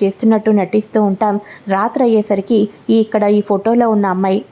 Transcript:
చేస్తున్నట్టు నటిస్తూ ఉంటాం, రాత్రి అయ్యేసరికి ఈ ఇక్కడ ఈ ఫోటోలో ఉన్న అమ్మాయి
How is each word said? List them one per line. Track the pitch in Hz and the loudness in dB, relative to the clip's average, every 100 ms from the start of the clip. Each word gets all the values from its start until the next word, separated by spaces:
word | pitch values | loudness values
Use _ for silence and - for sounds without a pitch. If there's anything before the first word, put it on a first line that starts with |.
చేస్తున్నట్టు | 196 196 220 220 214 | -2 0 0 2 2
నటిస్తూ | 208 185 214 208 220 | 0 0 -2 -2 0
ఉంటాం, | 208 196 214 208 - - - | 0 0 -2 -2 -6 -14 -4
రాత్రి | 190 220 269 | -2 -2 0
అయ్యేసరికి | 247 220 208 196 196 226 208 - - | 2 2 0 -4 0 0 0 -4 0
ఈ | 226 | 0
ఇక్కడ | 220 214 | 2 0
ఈ | 202 208 | 0 0
ఫోటోలో | 208 196 208 240 233 | 0 -2 0 0 2
ఉన్న | 214 202 | 0 0
అమ్మాయి | 185 190 196 - | -2 -2 -2 -6